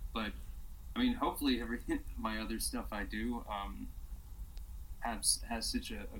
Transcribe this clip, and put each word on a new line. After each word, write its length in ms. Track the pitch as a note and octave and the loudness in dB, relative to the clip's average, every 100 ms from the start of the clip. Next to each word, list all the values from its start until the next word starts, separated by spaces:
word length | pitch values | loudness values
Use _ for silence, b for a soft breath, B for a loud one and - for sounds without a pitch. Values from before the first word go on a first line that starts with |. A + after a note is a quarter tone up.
| - | -2
But, 200 | A2+ G#2+ - - - - - - - | 0 0 -2 -6 -6 -6 -8 -4 4
I 40 | |
mean, 120 | B2 | 4
hopefully 480 | B2 D3 - C#3+ A#2+ | 6 4 4 4 4
everything, 380 | A#2 A#2+ - D#4+ - | 4 0 2 0 0
<laughs> 80 | - | -2
my 220 | A2+ A2 | 0 0
other 200 | A2 A2 | 0 0
stuff 260 | - B2 - | 0 0 0
I 120 | G#2 | -2
do, 420 | G2+ G#2+ A#2 A#2 A2+ | -2 0 0 0 -2
um, 420 | G2+ G2+ G2 - - - - - - - - - - - - | -2 -2 -2 -4 -6 -6 -6 -8 -8 -8 -6 -8 -8 -6 -4
has, 420 | A#2 A2+ - - - | -2 2 2 2 2
has 180 | A#2 A2+ | 0 2
such 260 | B2 - | 0 0
a, 100 | A2 G2+ | -4 -4
a 40 | A2 | -6